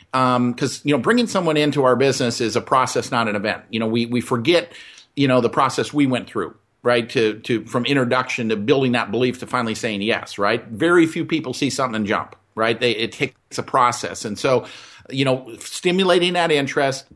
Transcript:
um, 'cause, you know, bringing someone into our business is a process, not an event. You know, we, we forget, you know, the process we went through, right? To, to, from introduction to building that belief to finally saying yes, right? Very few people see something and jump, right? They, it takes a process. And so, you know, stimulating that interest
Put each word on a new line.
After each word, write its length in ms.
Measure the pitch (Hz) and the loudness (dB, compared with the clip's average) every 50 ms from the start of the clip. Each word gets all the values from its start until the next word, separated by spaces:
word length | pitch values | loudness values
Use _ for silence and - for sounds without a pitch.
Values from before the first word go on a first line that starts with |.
| _ _ - | _ _ 0
um, 380 | 131 131 127 127 123 123 123 120 | 2 2 4 4 2 2 0 0
'cause, 260 | - 147 139 139 - - | -2 -4 -4 -4 -4 -2
you 140 | 147 147 | 0 0
know, 40 | - | 0
bringing 280 | 113 170 226 247 240 220 | 2 2 2 2 2 0
someone 280 | - 196 - 165 156 | 0 0 0 2 2
into 280 | 151 151 151 135 143 135 | 2 2 2 2 2 4
our 100 | 127 127 | 4 4
business 460 | 120 143 139 127 - 131 120 117 - | 4 4 2 2 2 0 -2 -2 -2
is 160 | 120 110 101 | -2 -2 0
a 40 | 117 | -2
process, 520 | 110 - - 131 127 117 - 127 110 - 135 | 0 2 2 2 2 2 0 -4 -4 -2 -2
not 160 | 123 117 110 | -2 0 0
an 80 | 101 | -2
event. 260 | 104 98 107 95 85 - _ | -2 -2 -2 -4 -4 -8 _
You 80 | - 110 | -4 -4
know, 80 | 113 | -2
we, 200 | 113 110 117 117 | 0 0 0 0
we 140 | 113 120 123 | 0 -2 -4
forget, 520 | 117 - 131 123 117 151 175 170 170 - - - - - - - - _ _ | -2 -2 -2 0 2 2 2 2 2 0 -8 -20 -20 -20 -20 -20 -20 _ _
you 100 | - 139 | 0 2
know, 140 | 131 127 127 | 4 4 4
the 100 | 120 117 | 2 2
process 420 | - - 143 127 - - - - - | 2 2 2 2 0 -2 -4 -2 0
we 140 | 147 147 | 2 2
went 220 | 135 127 120 95 - | 2 2 -2 -4 -6
through, 260 | - 113 90 76 - _ _ _ _ _ - | -6 -6 -6 -6 -8 _ _ _ _ _ 0
right? 260 | 120 120 120 117 113 | 2 2 2 0 0
To, 300 | - 127 113 107 104 110 | 0 2 2 2 0 -2
to, 240 | - - 127 110 104 | -4 -2 -2 -2 -2
from 200 | - - 127 120 | -2 -4 -4 0
introduction 640 | 120 143 139 127 120 127 127 131 - - - 120 110 | 0 2 2 2 2 2 0 0 -2 -4 -4 -2 -2
to 60 | 113 | -2
building 360 | 101 101 113 143 135 135 127 120 | -2 0 2 2 2 2 2 0
that 180 | 120 110 104 | 0 -2 -2
belief 300 | 101 117 127 127 120 - | -2 0 0 0 -2 -4
to 80 | - 101 | -8 -6
finally 260 | - 123 120 113 107 | -4 -2 -2 -2 -4
saying 260 | - - 117 107 101 | -4 -4 -4 -4 -2
yes, 380 | 101 110 113 95 - - - - | -2 -2 -2 -2 -4 -8 -6 -2
right? 260 | 101 101 113 123 - - | 0 0 0 -2 -4 -8
Very 380 | 117 101 156 170 175 175 165 | -4 -2 0 4 4 4 4
few 180 | 160 - 175 156 | 2 0 -4 -4
people 280 | - 170 160 - 131 123 | -4 -4 -4 -4 -6 -4
see 180 | - 151 131 | -4 -2 -2
something 260 | 120 - 135 127 110 | -2 -2 -2 -2 -2
and 100 | 110 107 | -2 -2
jump, 300 | 98 107 90 - - - - _ _ _ | 0 0 -2 -2 -6 -12 -20 _ _ _
right? 240 | 107 110 113 120 - | -2 0 0 0 2
They, 140 | 127 123 113 | 0 0 0
it 180 | 104 117 110 | 0 -2 -6
takes 480 | - - 147 131 - _ _ _ - - | -4 -4 -6 -6 -6 _ _ _ -10 -10
a 60 | - | -6
process. 600 | - - 135 123 123 120 - - 92 87 - - | -2 2 2 4 4 2 0 -6 -8 -8 -8 -8
And 140 | 117 104 98 | -8 -6 -4
so, 280 | - 139 131 123 - - - - - - - - - - | 0 2 2 2 0 -4 -10 -20 -20 -20 -20 -20 -18 -10
you 140 | - 135 139 | -4 -2 0
know, 320 | 135 131 131 - - 117 107 | 0 0 -2 -4 -10 -16 -16
stimulating 760 | - - - - - 180 175 185 190 185 175 185 175 180 175 | -14 -12 -12 -4 -2 0 2 2 4 4 4 4 4 2 2
that 180 | 175 170 170 156 | 0 2 2 2
interest 540 | 143 139 135 - 151 143 135 131 - - _ - | 2 2 0 0 0 0 0 -2 -4 -10 _ -2